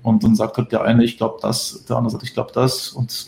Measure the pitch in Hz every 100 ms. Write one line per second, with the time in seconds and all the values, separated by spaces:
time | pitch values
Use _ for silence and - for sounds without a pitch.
0 | 117 110 110 110 110 - 113 110 - 117
1 | 117 - 113 - 107 - - - - 120
2 | 117 113 123 - - 120 127 - - 135
3 | 120 -